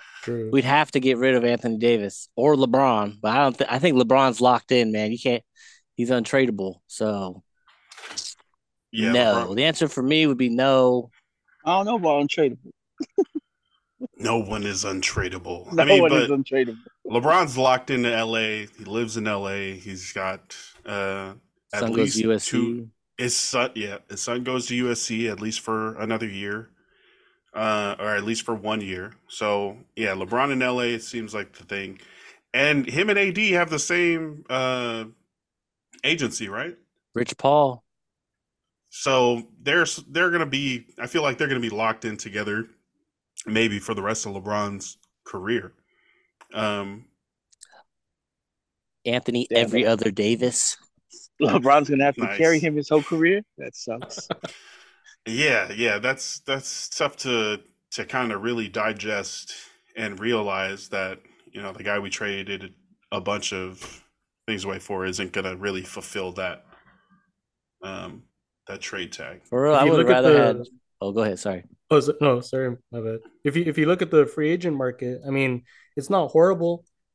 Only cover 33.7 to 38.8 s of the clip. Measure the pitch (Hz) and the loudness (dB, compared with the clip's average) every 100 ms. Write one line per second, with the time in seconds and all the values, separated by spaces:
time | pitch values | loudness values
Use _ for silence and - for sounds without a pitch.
33.7 | 160 - 175 175 165 156 151 - 131 131 | -2 -2 0 2 0 -4 -12 -4 -2 0
34.7 | 127 120 113 110 - _ _ _ _ _ | -2 -4 -6 -10 -16 _ _ _ _ _
35.7 | _ _ - 135 165 120 - 104 104 160 | _ _ -4 -2 0 -2 -4 -8 -8 -8
36.7 | 175 _ _ _ 120 120 - 135 147 139 | -12 _ _ _ -6 -6 0 4 6 4
37.7 | 120 _ _ _ _ _ _ _ _ _ | 0 _ _ _ _ _ _ _ _ _
38.7 | _ | _